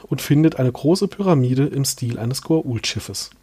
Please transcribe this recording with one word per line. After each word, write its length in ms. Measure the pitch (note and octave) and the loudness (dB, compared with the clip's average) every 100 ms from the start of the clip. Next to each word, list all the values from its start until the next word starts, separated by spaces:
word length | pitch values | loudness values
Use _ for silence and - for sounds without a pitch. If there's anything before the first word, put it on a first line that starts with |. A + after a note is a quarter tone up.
und 180 | - C3+ | -8 -6
findet 360 | - D3 D#3+ - | 2 4 4 2
eine 160 | B2+ | 0
große 360 | B2 C#3+ F#3 G3 | 0 2 2 0
Pyramide 600 | - F#3+ D3+ B2+ B2+ C#3+ | 0 2 4 4 2 0
im 180 | C#3 C3+ | 0 -2
Stil 320 | - A#2+ A#2 | -4 -6 -4
eines 240 | A2+ C3+ | -4 -4
Goa'uld-Schiffes. 880 | - D#3+ D3+ A2+ - - - G2 - _ | 0 0 0 -4 -4 -6 -8 -10 -12 _